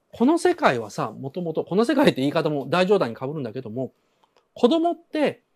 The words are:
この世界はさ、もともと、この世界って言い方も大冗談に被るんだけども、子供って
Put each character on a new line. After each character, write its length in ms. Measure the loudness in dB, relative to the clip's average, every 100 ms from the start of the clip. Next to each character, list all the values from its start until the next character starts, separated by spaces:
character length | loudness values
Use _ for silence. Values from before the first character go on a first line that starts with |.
| _
こ 120 | 0
の 140 | 4 4
世 160 | 2
界 240 | 2 2 2
は 120 | -2
さ、 200 | -6 -6
も 200 | -6 -10
と 120 | -8
も 100 | -6
と、 120 | -4
こ 100 | -2
の 100 | 0
世 120 | 2 2
界 140 | 2
っ 40 |
て 60 | 2
言 80 | 0
い 40 |
方 160 | 0 0
も 160 | -2 -2
大 160 | 0 4
冗 120 | 2
談 100 | 2
に 60 | -4
被 100 | -8
る 80 |
ん 80 | -6
だ 100 | -8
け 80 | -10
ど 80 | -10
も、 240 | -8 -8 _ _ _ _ _ _
子 140 | 0 2
供 240 | 2 0
っ 40 | -4
て 460 | _ -2 -2 -4 _